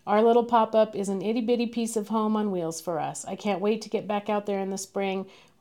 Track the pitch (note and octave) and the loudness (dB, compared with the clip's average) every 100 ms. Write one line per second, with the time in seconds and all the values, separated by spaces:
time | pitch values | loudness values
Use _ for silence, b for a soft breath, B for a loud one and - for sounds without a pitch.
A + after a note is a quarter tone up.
0 | - G#3 A#3 A#3+ A#3 A#3 A3 A3 G#3+ G#3 | 0 4 6 6 4 4 4 4 2 0
1 | G3 G3 G3 A3+ A3+ A#3 A#3 A#3 A3+ A3+ | -4 -2 -2 0 2 2 0 -2 -2 -2
2 | G#3 A3 G#3+ G#3+ G#3 F#3 E3 E3 - D#3+ | -2 0 0 0 0 -2 -4 -4 -4 -4
3 | C#3+ D#3 - G3 G#3 F#3 G#3 A3 - G#3 | -4 -6 -10 -6 -2 0 0 0 -2 -6
4 | F#3+ G#3 G#3 G#3 G#3 G3 F#3+ F#3+ - G3+ | -2 -4 -2 -2 -2 -4 -4 -6 -6 -4
5 | G3 F#3+ F#3+ b b _ | -2 -2 -6 b b _